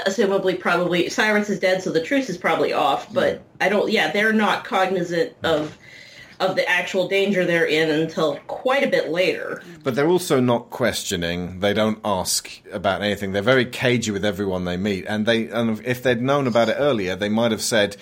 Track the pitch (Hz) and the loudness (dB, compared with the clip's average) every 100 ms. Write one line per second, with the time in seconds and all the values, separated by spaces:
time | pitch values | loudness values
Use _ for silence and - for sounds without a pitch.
0 | 196 202 196 196 185 185 196 175 175 175 | -2 0 2 2 0 -2 0 0 2 0
1 | - - 214 208 208 190 190 185 185 156 | 0 0 2 2 0 0 0 0 0 -2
2 | 160 277 262 180 180 160 143 - 147 139 | 0 -2 -2 -4 -2 0 0 2 0 0
3 | - - 160 - - - 180 202 - 214 | -2 -2 0 -2 -8 -2 0 2 2 0
4 | 165 202 220 214 202 - - 202 185 185 | 0 0 2 2 2 0 -2 0 0 0
5 | 170 170 160 - 156 156 156 - - - | -2 -2 -2 -2 -2 0 -2 -10 -20 -20
6 | - - - - 190 185 - 175 180 196 | -20 -20 -18 -4 -2 0 0 0 0 -2
7 | 180 196 196 180 170 170 165 156 160 151 | 0 2 2 2 2 2 2 2 2 2
8 | 160 - 156 135 - - 254 269 240 175 | 0 0 -2 -2 -8 -6 0 0 2 0
9 | - 170 180 131 - - - 170 139 120 | 0 0 0 0 -6 -10 -14 -10 -4 0
10 | 151 180 180 139 123 117 - - 117 - | 2 2 2 2 4 2 -2 -2 -2 -2
11 | - 92 85 87 90 92 101 101 110 107 | -4 -2 -2 -4 -6 -2 0 2 2 0
12 | 107 95 87 - - - - 98 98 90 | -2 -2 -2 -4 -6 -18 -12 -4 -2 0
13 | 104 101 101 98 98 131 117 - 127 123 | 0 -2 -2 -2 2 4 2 0 0 0
14 | 110 101 104 92 98 92 90 90 104 95 | 0 -2 -2 -2 -2 -2 -2 -2 -2 -2
15 | - 107 107 117 110 107 117 110 117 123 | -4 -2 2 2 0 -2 -2 -2 -4 -2
16 | 131 117 127 143 131 113 113 107 143 120 | 0 0 2 2 2 2 2 2 2 2
17 | 90 92 104 107 117 107 - 117 101 - | 0 -2 0 2 2 0 0 2 2 -2